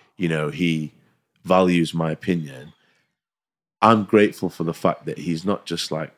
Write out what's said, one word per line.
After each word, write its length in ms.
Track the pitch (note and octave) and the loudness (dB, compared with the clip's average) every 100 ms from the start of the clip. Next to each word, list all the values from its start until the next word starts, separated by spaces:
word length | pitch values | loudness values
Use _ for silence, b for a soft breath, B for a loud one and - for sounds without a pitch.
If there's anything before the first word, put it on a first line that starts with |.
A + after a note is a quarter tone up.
| _ - | _ -6
you 120 | F2 | -4
know, 200 | D#2+ D2+ | -2 -4
he 420 | C#2+ F2 D#2+ D2+ _ _ _ _ _ | -2 0 0 -4 _ _ _ _ _
values 500 | - F#2 F#2 F2 D#2+ | 2 4 4 4 2
my 160 | E2+ E2 | -2 -4
opinion, 640 | D2+ - F2 D2 C2 D#2 _ _ _ _ _ _ _ _ _ _ - | -4 -4 -4 -4 -14 -20 _ _ _ _ _ _ _ _ _ _ 2
I'm 240 | G#2+ A2 | 4 4
grateful 440 | F#2+ G#2+ G#2 - F2+ | 4 4 4 0 -8
for 160 | - | -4
the 100 | E2 | -6
fact 320 | E2 F#2 - D#2+ | -2 -2 -2 -6
that 120 | - | -8
he's 260 | - D#2+ | -6 -4
not 220 | F#2 G2 - | -2 -4 -6
just, 240 | E2+ - | -8 -6
like, 200 | D#2 D2+ | -6 -8